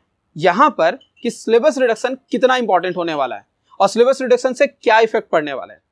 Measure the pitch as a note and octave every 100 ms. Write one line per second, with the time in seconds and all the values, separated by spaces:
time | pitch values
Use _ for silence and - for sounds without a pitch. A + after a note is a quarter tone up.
0 | _ _ _ D#3 F3 F3+ D4 - E3 B3+
1 | _ _ A#3 - - A#3 D4 B3+ B3 A3
2 | B3 C4 _ A#3 B3 B3+ G#3+ F3+ F3+ F3+
3 | E3+ D3+ C3 G#2 _ _ _ - G3 G#3+
4 | A#3+ C4+ B3+ B3 C#4+ B3 C#4 - A#3 A3
5 | A3+ A3+ - E3+ D3+ B2+ F#2 F#2+ _